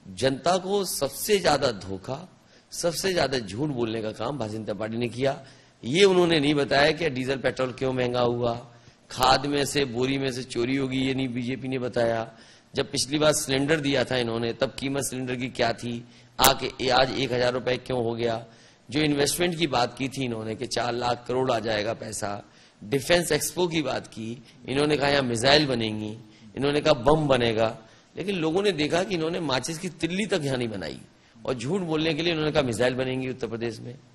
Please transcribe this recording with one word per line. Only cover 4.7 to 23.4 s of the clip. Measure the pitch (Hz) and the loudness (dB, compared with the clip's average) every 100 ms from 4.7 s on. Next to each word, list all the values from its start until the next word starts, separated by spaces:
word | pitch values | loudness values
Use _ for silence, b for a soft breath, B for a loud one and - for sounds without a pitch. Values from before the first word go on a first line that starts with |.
पार्टी | 101 110 113 | -6 -4 -2
ने | 120 | -4
किया। | 110 135 151 B B B B | 0 -2 -2 B B B B
ये | 110 151 | -2 4
उन्होंने | 202 180 175 165 | 6 6 6 4
नहीं | 143 151 | 4 2
बताया | 135 139 147 | 2 4 4
कि | 156 165 | 4 -2
डीजल | 127 127 135 | -2 -2 0
पेट्रोल | 131 - 131 | -2 0 -4
क्यों | 113 131 | -2 -2
महंगा | 127 123 123 | 0 0 2
हुआ, | 120 120 120 117 123 B B B _ | 2 2 -2 -2 -8 B B B _
खाद | - 127 135 143 | 2 4 4 4
में | 143 139 | 0 0
से, | 147 135 | 0 0
बोरी | 113 131 139 | 0 0 0
में | 135 | -2
से | 123 | -4
चोरी | 123 117 120 135 | -6 -2 0 0
होगी, | 135 131 | 0 0
ये | 131 | 0
नहीं | 131 131 | 0 -2
बीजेपी | 120 120 127 131 | -4 -4 -6 -4
ने | 131 | -4
बताया। | 123 120 117 113 113 - B B B - | -2 0 2 0 -4 -10 B B B -4
जब | 135 | -2
पिछली | 139 120 151 | -2 -2 2
बार | 151 | 4
सिलेंडर | 147 - 135 143 160 | 4 2 0 2 2
दिया | 139 135 | 2 0
था | 117 127 | 2 0
इन्होंने, | 117 113 117 | 0 0 -2
तब | 113 135 - | 0 -2 -2
कीमत | 135 139 | -4 -2
सिलेंडर | 127 127 127 127 | -4 -4 -4 -4
की | 127 | -6
क्या | 113 117 | 0 0
थी, | 117 120 117 117 B B - | 0 -6 -8 -10 B B 4
आके, | 131 139 139 - | 4 4 -2 -2
ये | 127 | 2
आज | 123 135 | 4 4
एक | 101 131 | 2 -2
हजार | 123 123 | 2 0
रुपए | 127 117 127 | 0 -2 -4
क्यों | - 127 | -2 -2
हो | 113 117 | -2 0
गया। | 117 113 120 B B B _ | -2 -2 -6 B B B _
जो | 127 | 0
इन्वेस्टमेंट | 151 143 143 - 175 160 | 2 4 2 2 0 0
की | 165 | 0
बात | 127 120 - | 2 0 -2
की | 135 | -6
थी | 131 131 | -4 -4
इन्होंने | 113 110 110 | -4 -6 -6
कि | 120 | -4
चार | - 120 | -2 -2
लाख | 120 120 123 - | -2 -2 -2 -2
करोड़ | 127 131 | -2 2
आ | 117 | 0
जाएगा | 107 107 104 | 0 -2 -2
पैसा, | 110 117 107 101 101 - B B B | -4 -8 -6 -6 -6 -10 B B B
डिफेंस | 104 139 120 175 170 | -4 -4 2 2 4
एक्सपो | 151 | 0